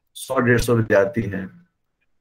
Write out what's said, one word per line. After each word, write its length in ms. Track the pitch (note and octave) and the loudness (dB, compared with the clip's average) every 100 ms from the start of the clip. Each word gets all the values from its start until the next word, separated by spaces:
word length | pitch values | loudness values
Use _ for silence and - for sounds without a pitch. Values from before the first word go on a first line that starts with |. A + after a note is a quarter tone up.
| _ | _
सौ 260 | - - C3 | -16 -6 -2
डेढ़ 220 | A#2+ A#2+ | 2 2
सौ 140 | - A#2 | 2 0
विद्यार्थी 460 | A2 G2+ G2 A#2 | 2 2 2 -2
हैं, 460 | G2+ F#2+ F#2+ - _ _ _ _ _ _ | -6 -8 -10 -16 _ _ _ _ _ _